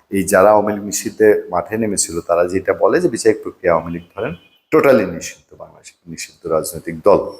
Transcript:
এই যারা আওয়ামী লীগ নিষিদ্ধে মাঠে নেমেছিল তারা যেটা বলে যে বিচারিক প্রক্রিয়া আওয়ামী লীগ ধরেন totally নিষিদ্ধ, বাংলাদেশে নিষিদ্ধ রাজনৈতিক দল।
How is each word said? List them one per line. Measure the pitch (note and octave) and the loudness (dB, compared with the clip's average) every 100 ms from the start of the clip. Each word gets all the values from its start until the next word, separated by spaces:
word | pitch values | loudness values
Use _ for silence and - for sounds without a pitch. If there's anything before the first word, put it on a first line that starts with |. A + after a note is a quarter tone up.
| - | -6
এই | G2 | -4
যারা | F2 F#2+ G2+ | 0 4 6
আওয়ামী | G#2+ G#2 | 4 2
লীগ | G#2 | -4
নিষিদ্ধে | G2+ G2 A2 - G#2+ F#2+ - | -6 -8 -8 2 4 4 0
মাঠে | F2 F2 A2 | -6 -4 -4
নেমেছিল | A2 F#2 - E2+ | -4 -4 -4 -6
তারা | - F2 F2+ | -2 0 0
যেটা | F#2+ F#2+ | -2 -2
বলে | F2+ F#2+ C#3+ | 0 2 2
যে | F3 | -2
বিচারিক | A2+ A2 G#2 | 0 0 0
প্রক্রিয়া | F#2 - F2+ | -2 -6 0
আওয়ামী | E2 D#2+ | 0 -2
লীগ | E2+ E2+ - | -10 -12 -10
ধরেন | A#2+ E3+ _ _ - | -10 -10 _ _ -2
totally | D#3 C#3 B2 F#2 E2 | 2 4 4 2 -6
নিষিদ্ধ, | - - _ - | -14 -18 _ -20
বাংলাদেশে | D#2+ D#2 - _ E2+ | -20 -20 -20 _ -20
নিষিদ্ধ | D#2+ - _ E2 | -16 -16 _ -2
রাজনৈতিক | D#2+ D2+ D#2+ E2 D#2+ - | -2 -2 -10 -12 -2 4
দল। | F2 - - | 4 2 -12